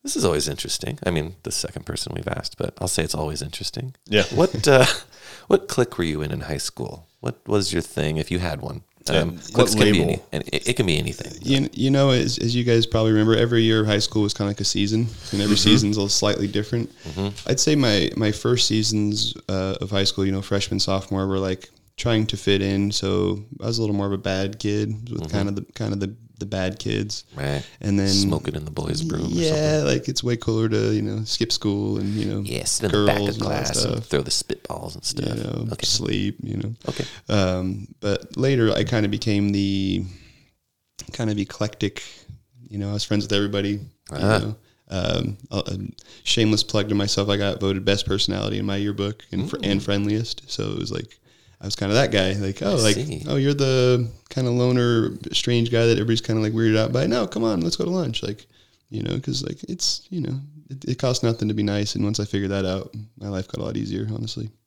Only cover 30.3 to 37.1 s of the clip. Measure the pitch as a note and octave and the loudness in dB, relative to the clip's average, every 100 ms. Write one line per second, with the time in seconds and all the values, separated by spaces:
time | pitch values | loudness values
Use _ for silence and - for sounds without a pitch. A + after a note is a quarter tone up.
30.3 | A#2 - A2 A2 A2 G#2+ G#2+ G2+ G#2 A2 | -2 0 0 2 2 2 0 -2 -4 -4
31.3 | - A2+ - G#2+ G2+ G#2 G#2 G2 G#2+ G#2 | -2 0 0 0 -2 -2 -2 -2 -2 -2
32.3 | G#2 G2+ - - - G#2 G2+ G2+ - G2+ | -2 -4 -4 -2 -2 0 2 4 2 0
33.3 | A2+ G#2+ D2 - - - - - C#2+ C2 | -2 -2 -2 -2 -2 -2 -2 -2 -2 0
34.3 | - - - - G1+ G1+ - - - G1+ | -4 -4 -8 -8 -10 -10 -10 -6 -4 -4
35.3 | - - - A2+ - - - - G2+ B2 | -4 -4 -4 -6 -4 -2 0 0 0 -2
36.3 | D3 - - G#2+ A2+ - - - | -4 -6 -6 -6 -6 -8 -6 -8